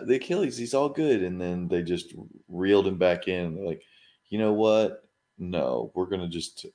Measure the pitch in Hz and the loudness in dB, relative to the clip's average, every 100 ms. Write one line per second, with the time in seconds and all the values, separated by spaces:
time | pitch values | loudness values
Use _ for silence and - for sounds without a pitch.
0 | - 131 - 185 160 120 120 135 143 147 | 0 0 0 0 0 -2 -2 0 0 0
1 | 156 110 90 90 90 90 87 87 85 87 | 2 2 0 -4 -4 -4 -2 -2 0 -4
2 | - - - - - 87 95 101 95 90 | -6 -16 -20 -20 -12 -2 4 4 4 2
3 | 90 87 95 90 85 82 90 80 - _ | 2 2 -2 -2 -4 -4 -6 -8 -12 _
4 | _ _ _ 107 107 107 110 110 107 - | _ _ _ 0 2 4 4 4 2 -2
5 | _ _ _ - 90 87 64 60 - 92 | _ _ _ -12 -6 -2 0 -2 -4 -4
6 | 90 95 87 85 - - - | -2 -4 -4 -6 -8 -12 -18